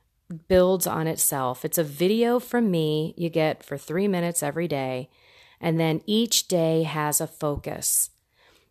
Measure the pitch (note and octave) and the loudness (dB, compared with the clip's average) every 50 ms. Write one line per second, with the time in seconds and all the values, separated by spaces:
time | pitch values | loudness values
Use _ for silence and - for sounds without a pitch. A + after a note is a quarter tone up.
0 | _ _ _ _ _ - F3+ D#3+ - - F#3+ F#3 F3+ F#3 F#3+ F3+ F3 - G#2+ D3+ | _ _ _ _ _ -16 -16 -12 -2 4 6 6 6 6 4 2 0 -2 -2 -2
1 | D#3+ D#3+ D#3+ - - - D#3 C#3 C3 B2 B2+ - - D#3 - - D#3+ D3 C#3+ C#3+ | -2 -2 -2 0 -2 -2 0 0 -2 -2 -4 -4 -6 -6 -2 -2 -2 -2 -2 0
2 | F3 F#3 G#3+ A3+ A#3 A#3 A#3+ B3 A#3+ - - A#3+ A#3 G#3 F3+ E3 D#3 D3+ D3+ D#3 | 0 2 2 2 2 2 2 0 -2 0 0 2 2 2 2 2 2 2 2 0
3 | D#3 F3 - - E3+ E3 D#3+ E3 D#3 D#3 - - - - C#3+ C#3 - - D#3 F3+ | 0 -2 -4 -4 -4 -2 0 2 2 2 0 -2 -8 -10 -10 -10 -8 -6 -2 0
4 | G3+ G#3 F#3+ F3+ E3+ E3+ D#3+ - D3+ C#3+ C#3+ D#3+ F3 E3 D3+ C#3 C3+ C3 C3 B2+ | 0 0 0 0 0 -2 -2 -2 -4 -2 -2 -2 -4 -2 -2 -2 -2 -4 -4 -6
5 | B2+ - _ _ _ _ _ - - - _ - - E3+ D#3+ D#3+ E3 D#3+ D#3+ D#3+ | -8 -10 _ _ _ _ _ -20 -20 -20 _ -6 -2 -2 0 2 2 0 0 -2
6 | - - G#3 A3 A#3 A3+ - - - - F#3+ E3+ E3 D#3+ D#3+ D#3+ E3 D#3 D3 D#3 | -2 0 0 0 2 2 0 -2 -2 0 0 2 2 2 2 2 0 0 -2 -4
7 | D3+ D3+ C#3+ - E3 D#3 - - D#3 D3 C#3+ - - D3+ D#3 - - - - - | -2 -2 -2 -2 -4 -4 -8 -6 -4 -4 -4 -4 -6 -10 -10 -6 -4 -2 0 0
8 | - - _ _ _ _ _ _ _ _ _ _ _ _ | -2 -2 _ _ _ _ _ _ _ _ _ _ _ _